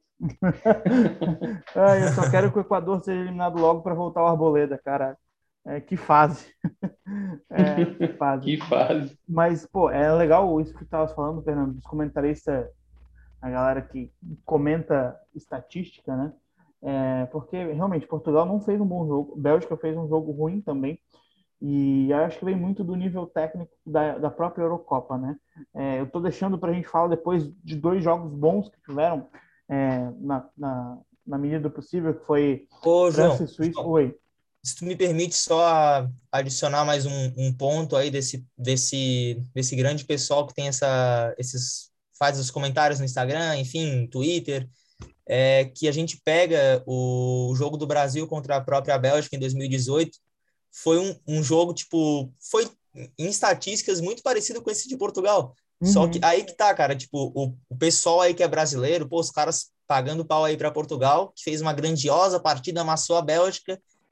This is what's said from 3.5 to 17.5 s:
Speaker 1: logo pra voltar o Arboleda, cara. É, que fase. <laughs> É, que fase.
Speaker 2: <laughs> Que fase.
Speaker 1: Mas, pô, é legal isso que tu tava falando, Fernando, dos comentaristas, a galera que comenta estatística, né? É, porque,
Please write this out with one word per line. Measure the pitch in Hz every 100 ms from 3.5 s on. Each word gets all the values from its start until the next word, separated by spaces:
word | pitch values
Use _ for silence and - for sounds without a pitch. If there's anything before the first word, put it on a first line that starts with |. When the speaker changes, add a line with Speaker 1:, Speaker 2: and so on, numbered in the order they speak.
| 170
Speaker 1:
logo | 160 165
pra | 180
voltar | 165 175 170
o | 170
Arboleda, | 165 160 147 147 135
cara. | - 139 135 135 _ _ _ _ 147
É, | 147
que | - 185
fase. | - 151 147 143 - _
<laughs> | - - 196 - 190 202 190 170 -
É, | - 151 147 170
que | - 165 -
fase. | 143 135
Speaker 2:
<laughs> | 135
Que | 147
fase. | - 156 156 156 139 - -
Speaker 1:
Mas, | 165 170 165 -
pô, | 190 165
é | 139 151
legal | 165 165 165 196 156
isso | 156
que | -
tu | 160
tava | 160 156
falando, | 156 147 160
Fernando, | 156 147 135 131
dos | -
comentaristas, | 151 147 147 147 147 - 135 120 - _ - - _ _ -
a | 127
galera | 127 131 135
que | - 131 120 _ 175 151
comenta | - 151 147 160 156 143 123 120 _ 156
estatística, | - 135 - 175 170 _ - 131
né? | 147 - _ _ _ _
É, | 139 135 131 131 127
porque, | 156 -